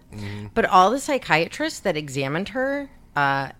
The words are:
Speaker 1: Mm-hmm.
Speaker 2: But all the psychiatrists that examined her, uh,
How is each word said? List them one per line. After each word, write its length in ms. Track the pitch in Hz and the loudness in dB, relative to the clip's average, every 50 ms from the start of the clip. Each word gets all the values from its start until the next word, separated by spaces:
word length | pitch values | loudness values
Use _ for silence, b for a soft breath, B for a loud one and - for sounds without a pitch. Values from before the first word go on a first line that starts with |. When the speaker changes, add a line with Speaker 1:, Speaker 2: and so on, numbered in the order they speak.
| - - - | -12 -18 -14
Speaker 1:
Mm-hmm. 340 | 208 202 202 202 208 208 104 - | -12 -10 -10 -8 -10 -10 -4 0
Speaker 2:
But 120 | 233 202 | 0 2
all 240 | - 196 185 185 208 | 6 6 6 6 6
the 100 | 254 277 | 4 0
psychiatrists 840 | - - 277 247 - - 156 156 170 - - - 302 320 - - | -2 -2 -2 -2 2 2 2 2 2 0 -4 -4 -4 -4 -6 -4
that 160 | - 196 156 | -4 -4 -4
examined 520 | 156 151 139 127 139 135 135 147 170 202 - | -4 -4 -4 -4 -4 -2 -2 -2 -4 -4 -4
her, 400 | - 262 262 277 277 285 285 269 - - - - - | -4 -4 -2 -2 -2 -4 -6 -8 -14 -20 -18 -6 -2
uh, 340 | 147 143 139 139 139 135 - - | 0 2 2 2 0 -2 -6 -10